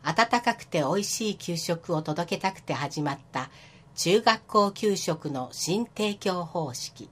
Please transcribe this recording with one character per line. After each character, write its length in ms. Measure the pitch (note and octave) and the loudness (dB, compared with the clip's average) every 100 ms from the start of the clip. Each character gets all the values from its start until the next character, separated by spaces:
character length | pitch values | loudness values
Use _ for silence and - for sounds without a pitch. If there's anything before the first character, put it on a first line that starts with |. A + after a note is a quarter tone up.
温 400 | D3 D#3+ A#3 A#3+ | 0 2 4 4
か 120 | A#3+ - | 2 -2
く 80 | |
て 200 | - E3 | -2 0
お 140 | C3+ F#3 | 2 0
い 60 | |
し 260 | G3+ - A3 | 0 -2 -2
い 60 | F3 | -2
給 180 | - E3 | -4 -4
食 380 | - E3 - | -2 -4 0
を 80 | D#3+ | -2
届 340 | D#3 D3+ E3+ F#3+ | 0 -4 -2 -2
け 60 | |
た 100 | F#3+ | -2
く 80 | F#3+ | -4
て 140 | - | -6
始 260 | B2+ D3 D#3+ | -4 -2 -2
ま 140 | D3 | -2
っ 40 | C#3 - | -4 -8
た 160 | C3 B2+ - - - - | -8 -8 -14 -20 -20 -14
中 260 | - E3+ G#3 | -2 4 6
学 240 | A#3 A3 | 6 2
校 280 | - G#3+ G3+ | 4 4 4
給 240 | G3+ G#3+ F#3+ | 2 0 0
食 320 | - D#3+ D#3 | 0 -2 -4
の 180 | C3+ B2+ | -6 -6
新 340 | - D3+ G3 A#3 | -6 -2 0 -2
提 300 | - G#3 G3+ | -2 -2 0
供 280 | G3+ F3+ | -2 -2
方 300 | E3 F3 D3 | -2 -4 -4
式。 340 | B2 - - G2+ | -6 -12 -14 -20